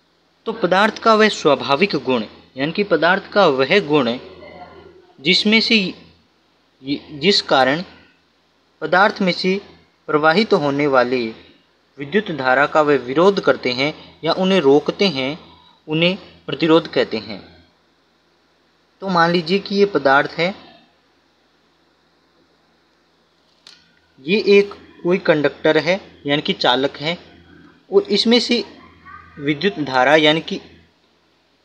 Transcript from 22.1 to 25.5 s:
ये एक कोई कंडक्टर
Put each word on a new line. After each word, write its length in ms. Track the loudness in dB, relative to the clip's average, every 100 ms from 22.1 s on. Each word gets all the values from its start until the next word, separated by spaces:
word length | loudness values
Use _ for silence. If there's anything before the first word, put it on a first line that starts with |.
| _ _ _ _ _ _ _ _ _ _ _ _ _ _ _ -20 -20 _ _ _ _ -4
ये 180 | 0 4
एक 280 | 4 2 -4 -20 -8
कोई 160 | -4 0
कंडक्टर 600 | 0 2 0